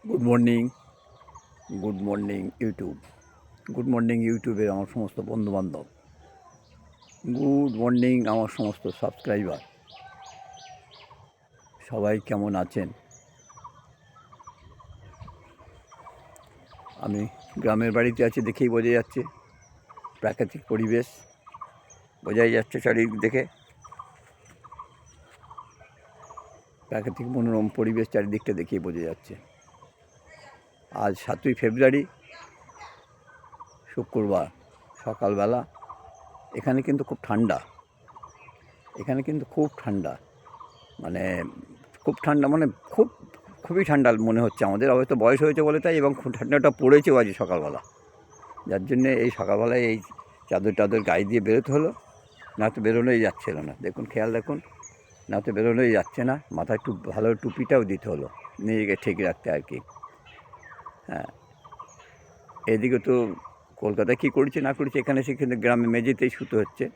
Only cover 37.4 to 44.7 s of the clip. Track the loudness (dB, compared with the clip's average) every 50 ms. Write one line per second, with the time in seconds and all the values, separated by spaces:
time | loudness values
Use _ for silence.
37.4 | 2 2 0 -2 -4 -12 -20 -20 _ _ _ _ _ -20 -20 -20 -20 -20 -20 -20
38.4 | -20 -20 -20 -20 -20 -20 _ _ _ -20 -16 -12 -6 -4 -4 -4 -4 -4 -6 -6
39.4 | -6 -6 -2 -2 -2 -2 -2 -8 -6 -4 -4 -2 -4 -6 -8 -10 -18 _ _ -20
40.4 | -20 -20 -20 -20 -20 -20 -20 -20 -20 _ -18 -12 -10 -8 -6 -4 -4 -4 -4 -4
41.4 | -6 -10 -12 -18 -20 -20 -20 -20 -20 -20 -20 -4 -4 -4 -4 0 0 2 2 2
42.4 | 2 2 2 2 2 0 -2 -6 -18 -4 2 2 2 2 2 -18 -20 -20 -20 -20
43.4 | -20 -20 -20 -20 -10 -2 0 0 2 4 4 6 6 6 4 4 2 2 4 4
44.4 | 2 2 2 0 0 0